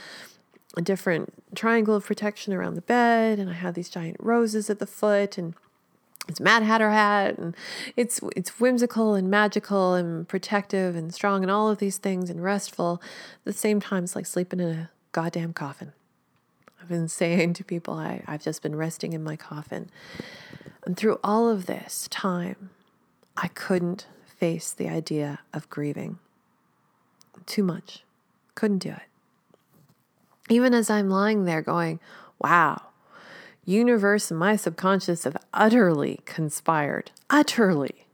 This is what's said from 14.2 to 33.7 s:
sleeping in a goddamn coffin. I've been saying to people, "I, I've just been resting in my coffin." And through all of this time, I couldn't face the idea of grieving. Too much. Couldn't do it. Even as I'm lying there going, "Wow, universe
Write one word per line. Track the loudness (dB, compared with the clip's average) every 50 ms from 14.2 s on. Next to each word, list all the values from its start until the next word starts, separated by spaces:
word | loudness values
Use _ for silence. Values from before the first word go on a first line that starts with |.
| -8
sleeping | -4 -4 -4 -4 -2 -2 -4
in | -2 -2
a | -2 -4 -6 -10 _ _ _ _ -4
goddamn | -4 -2 -2 -2 -4 -4 -6 -6
coffin. | -8 -8 -10 -10 -12 -16 -20 -20 _ _ _ _ _ _ _ _ _ _ _ _ _ _ _ _ _ -10
I've | -6
been | -4 -4 -4 -4
saying | -2 -2 0 2 2 2 2 2 0
to | -4 -6
people, | -8 -8 -6 -6 -6 -6
"I, | -6 -6 -6 -8 -8 -8
I've | -10 -10 -6 -6
just | -6 -6 -4
been | -6 -6 -4
resting | -4 -4 -6 -6 -6 -8 -8 -6
in | -6 -8
my | -8 -8
coffin." | -10 -12 -12 -14 -14 -12 -10 -10 -12 -12 -12 -18 -20 -20 -16 -14 -14 -14 -14 -16 -20 -20 -20 -20 -20 -20 -20 -20 _ -10
And | -8 -4
through | -2 0 0 0 0 0
all | 0 2 2 2 2
of | 2 0 -2
this | -4 -6 -6 -8 -10 -10 -10 -10 -10
time, | -8 -6 -4 -2 -2 -2 -4 -6 -8 -10 -14 -20 -20 _ _ _ _ _ _ _ _ _ _ _ _ -8
I | -8 -8
couldn't | -8 -8 -4 -2 0 0 0 -2 -4 -6 -10 -16 -20 -20 _
face | _ _ _ -2 -2 -2 -2 -6 -8 -8
the | -6 -6 -6
idea | -4 -6 -6 -4 -4 -4 -4 -4 -8 -10 -14 _ -12
of | -12 -12 _
grieving. | -8 -6 -6 -6 -6 -6 -8 -10 -12 -14 _ _ _ _ _ _ _ _ _ _ _ _ _ _ _ _ _ _ _ _ _ _ _ -20 -16
Too | -6 -2 -2 0
much. | 0 -2 -4 -8 -16 -20 -20 _ _ _ _ _ _ _ _ _ _ _
Couldn't | -4 -2 0 0 -2
do | -4 -6
it. | -10 -12 -16 -20 _ _ _ _ _ _ _ _ _ _ _ _ _ _ _ _ _ _ _ _ _ _ _ _ _ _ -2 2
Even | 4 4 6 6 4
as | 4 4 2
I'm | 2 2 2 2
lying | 2 2 2 2 2 2 2
there | 0 0 0 0
going, | 0 0 0 0 0 -2 -6 -10 -16 -20 -20 -20 -20 _ -4
"Wow, | 2 4 6 6 6 4 2 -2 -8 -16 _ _ _ _ -20 -20 -20 -20 -20 -20 -20 -20 -20 _ _
universe | 2